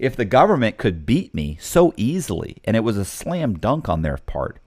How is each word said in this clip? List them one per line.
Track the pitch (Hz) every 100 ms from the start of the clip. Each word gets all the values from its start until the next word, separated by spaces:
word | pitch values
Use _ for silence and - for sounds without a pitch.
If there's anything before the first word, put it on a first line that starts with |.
if | 131 123
the |
government | 104 127 196 160 113 -
could | 110 82 76
beat | 151 -
me | 80 73 76
so | - 170 175 -
easily, | 113 180 - 82 - -
and | - 113
it |
was | 113 101
a |
slam | 92 - - 175 139
dunk | 82 107 156 123
on | 82
their | 78 67
part, | - 71 - -